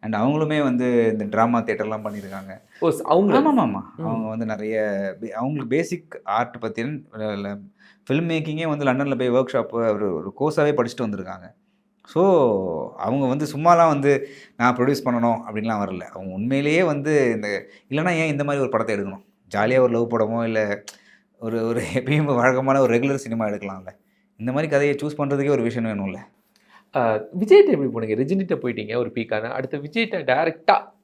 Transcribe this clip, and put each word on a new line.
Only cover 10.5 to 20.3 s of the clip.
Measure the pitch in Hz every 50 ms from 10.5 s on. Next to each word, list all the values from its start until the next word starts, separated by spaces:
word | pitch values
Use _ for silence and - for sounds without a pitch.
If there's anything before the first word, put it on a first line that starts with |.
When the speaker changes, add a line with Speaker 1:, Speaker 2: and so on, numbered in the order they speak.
| 151 160
Speaker 1:
படிச்சுட்டு | 151 147 147 147 120 113 - -
வந்திருக்காங்க. | 123 110 101 98 95 92 92 92 90 87 _ _ _ _ _ _ _ _ _ _ _
So, | - - 156 180 196 190 165 135 120 107 98 95 90 82 78 62 - -
அவங்க | - - 101 120 139 139 127
வந்து | 127 143 151 151 -
சும்மாலாம் | 135 156 170 175 170 170 165
வந்து | 151 143 135 143 143 131 - - - - - - _ _
நான் | 117 123 123
ப்ரொடியூஸ் | 123 123 135 143 - -
பண்ணணும் | 127 123 120 117 120 117 113 - -
அப்படின்லாம் | 107 107 107 113 110 104 101
வரல. | 95 92 90
அவங்க | 82 - - 90 95 95 92
உண்மையிலேயே | 95 104 120 135 135 143 147 151 165 185
வந்து | 170 147 143 139 151 156 147 135 120 113
இந்த, | 107 104 104 101 95 - - - - _ _
இல்லைன்னா | 131 - - 180 175
ஏன் | 160 160 160
இந்த | 147 139 143
மாதிரி | 143 143 139
ஒரு | 135 123
படத்தை | 104 110 110 - 110
எடுக்கணும்? | 101 101 98 95 95 - _ _ _ _ _ -
ஜாலியா | 101 104 113 127 131
ஒரு | 127 123 117
லவ் | 117 120 117 120
படமோ, | 113 110 107